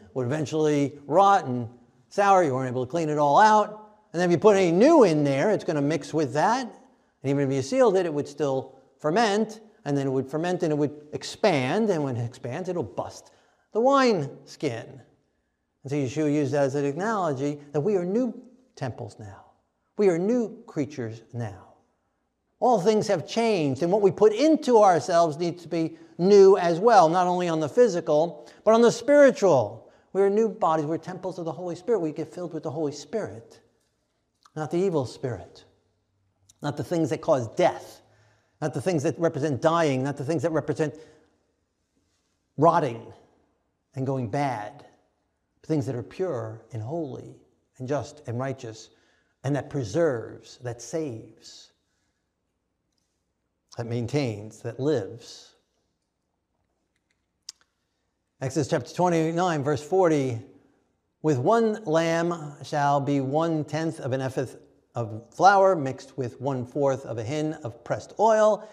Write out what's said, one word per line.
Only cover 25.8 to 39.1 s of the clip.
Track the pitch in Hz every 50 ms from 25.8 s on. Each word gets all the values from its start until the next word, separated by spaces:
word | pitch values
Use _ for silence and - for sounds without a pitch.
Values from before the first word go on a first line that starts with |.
| 160 151 - - - - - -
new | 170 196 208 202 196 190 196
as | 185 175 170 170 165
well, | 202 240 233 196 170 156
not | 165 185 180
only | 180 180 180 180
on | 175 165 156
the | 156
physical, | 143 - 247 247 226 170 175 - - 151 151 165 175 - - - - - - _
but | 208 220
on | 226 240
the | 226
spiritual. | - - - - 285 294 285 269 196 - 202 185 156 131 110 101 113 113 - - _ _ _ _ -
We | 185
are | 196 196
new | 202 214 226 214
bodies, | 185 - 185 170 160 160 147
we're | 147 165 156
temples | - 175 156 139 - 185 175 180
of | 170
the | 160
Holy | 143 156 185 180 165
Spirit. | - - - 240 196
We | 170 156
get | 147 160 151 151
filled | - 180 180 156 156
with | 156
the | 151 165
Holy | 131 165 160 143
Spirit, | 143 147 - - - 220 185 107 98 113 - - - _ _ _ _ _ _ _ _ _ _ _ _ _ _ _ _ _ _ _ _
not | 151 156 -
the | 170
evil | 170 190 196 165 147 127
spirit, | 113 - - - 127 117 87 87 - - - - _ _ _ _ _ _ _ _ _ _ _ _ _ _ _ _ _ _ _
not | - 147 143
the | - -
things | - 180 165 160 127
that | 156 -
cause | - - 156 131 117 110 -
death, | - 180 156 - - - - - - _ _ _ _ _ _ _ _ _ _ _ _
not | 147 151 139
the | 143
things | 113 185 180 147 127
that | 143